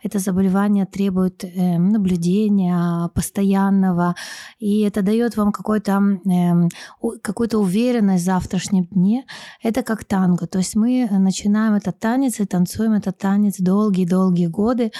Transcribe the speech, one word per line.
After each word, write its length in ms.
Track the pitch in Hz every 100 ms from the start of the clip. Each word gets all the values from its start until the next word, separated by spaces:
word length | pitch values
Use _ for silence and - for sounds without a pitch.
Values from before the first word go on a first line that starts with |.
это 160 | 196 202
заболевание 680 | 190 180 190 196 208 202 190
требует, 580 | 190 196 185 185 -
э, 340 | 185 180 180 170
наблюдения 1300 | 185 220 190 175 170 202 214 202 180 175 175 170 170
постоянного, 1000 | - - 208 196 196 196 196 185 175 175 175 - - - -
и 220 | 208 214
это 200 | 208 214
даёт 340 | 196 220 233 214
вам 140 | 208
какой-то, 400 | 208 214 214 202
эм, 760 | 196 202 190 190 180 175 175 170 - - -
у-, 120 | 233 233
какую-то 380 | - 196 233 220
уверенность 640 | 190 202 247 240 196 185
в 20 | 180
завтрашнем 600 | 185 - 180 - 185 175
дне. 400 | 190 190 247 - - - -
Это 200 | 226 233
как 200 | 226 214 -
танго. 420 | 196 185 175 175
То 120 | 190
есть 160 | 180 214
мы 320 | 233 254 233
начинаем 640 | 196 190 - 208 208 220
этот 260 | 208 190 -
танец 400 | 226 254 269 214
и 60 | 196
танцуем 480 | 180 180 - 220
этот 240 | 208 190 -
танец 380 | 196 202 208 185
долгие-долгие 880 | 185 196 214 185 175 185 190 175 170
годы, 440 | 165 214 247 226 -